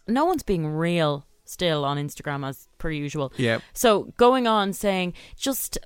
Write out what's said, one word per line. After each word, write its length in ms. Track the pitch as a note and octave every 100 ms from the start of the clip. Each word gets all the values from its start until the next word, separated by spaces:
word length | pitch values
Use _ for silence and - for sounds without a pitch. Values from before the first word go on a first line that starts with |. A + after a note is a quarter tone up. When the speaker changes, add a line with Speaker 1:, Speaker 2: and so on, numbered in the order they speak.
| -
Speaker 1:
No 180 | A#3+ E4
one's 180 | F4
being 240 | - F#3 D#3
real 580 | D#3 E3+ F3 D#3 C#3+ - _ -
still 380 | - F3+ D3+ C#3
on 120 | C#3+
Instagram 500 | D3 - - C#3+ C3+
as 200 | C#3 - _
per 100 | E3
usual. 420 | D3+ C#3+ D3+ C3+ -
Speaker 2:
Yeah. 220 | A#2+ A2+ -
Speaker 1:
So 400 | - A#3+ G3+ - -
going 300 | A#3+ C4 A#3+
on 240 | A3 G3
saying, 400 | F#3 G#3 F#3+ F3+ - - -
"Just 400 | C4+ C4+ - -